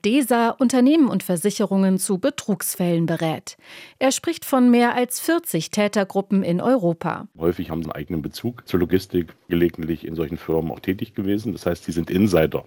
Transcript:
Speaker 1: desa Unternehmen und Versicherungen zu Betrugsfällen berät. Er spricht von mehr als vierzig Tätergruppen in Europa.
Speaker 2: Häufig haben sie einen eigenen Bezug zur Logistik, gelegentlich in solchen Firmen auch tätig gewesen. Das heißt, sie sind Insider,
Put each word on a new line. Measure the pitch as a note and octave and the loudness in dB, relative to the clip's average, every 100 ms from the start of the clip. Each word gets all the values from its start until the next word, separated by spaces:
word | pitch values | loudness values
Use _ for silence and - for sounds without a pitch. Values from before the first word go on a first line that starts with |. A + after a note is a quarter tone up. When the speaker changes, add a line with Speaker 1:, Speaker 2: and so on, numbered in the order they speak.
Speaker 1:
desa | G3+ C4 B3+ A#3 A#3 | 0 2 2 2 2
Unternehmen | - B3 C4 B3 D#4+ B3+ | 2 2 4 4 6 4
und | F#3 | 2
Versicherungen | - F3 G#3 G3+ G#3 G3 F#3+ F#3 | -2 -2 0 -2 0 2 2 2
zu | - F#3 | 0 -2
Betrugsfällen | F#3+ - - G3 - - F3 E3+ | -2 -4 -4 -4 -4 -2 0 0
berät. | E3 E3 E3 D3+ - - - - - - | 0 0 -2 -4 -10 -20 -20 -20 -18 -2
Er | C4 | 0
spricht | C4 - E4 - | 0 -4 -6 0
von | C4 B3 | 4 6
mehr | A#3+ A#3+ | 6 4
als | A#3+ B3 - | 2 -2 -4
vierzig | - E4 E4+ E3+ D#3+ | -2 -2 0 -4 -4
Tätergruppen | - G#3 G#3 G3 G3 F#3+ G3 | 0 0 0 -2 -2 0 0
in | F#3 F3 | 0 0
Europa. | - C4 F3 E3+ F3 - - - | 2 2 2 -2 -4 -6 -8 -4
Speaker 2:
Häufig | D#2+ F2+ F2 | -2 0 -4
haben | D#2+ | -6
sie | D#2 | -6
einen | - | -8
eigenen | D2+ E2 | -6 -6
Bezug | C#2+ - A#2 B2 - | -6 -6 -8 -8 -2
zur | F2+ | 0
Logistik, | F2 F#2 - F2+ E2 - - | 2 0 0 -4 -4 -10 -4
gelegentlich | E2+ E2+ - D#2+ D#2+ - | 0 0 0 -6 -6 -6
in | |
solchen | D#2+ D#2 E2+ | -6 -6 -6
Firmen | - D#2+ D#2+ | -4 -2 -2
auch | - | -6
tätig | - G2 A#2+ | -6 -4 -6
gewesen. | - F#2+ G2+ A2+ | -6 -2 -2 -2
Das | E2 - | -4 -4
heißt, | E2+ | -4
sie | - | -4
sind | E2 D#2+ | -4 -2
Insider, | F#2 G#2 F2 D#2 - | 2 4 4 2 0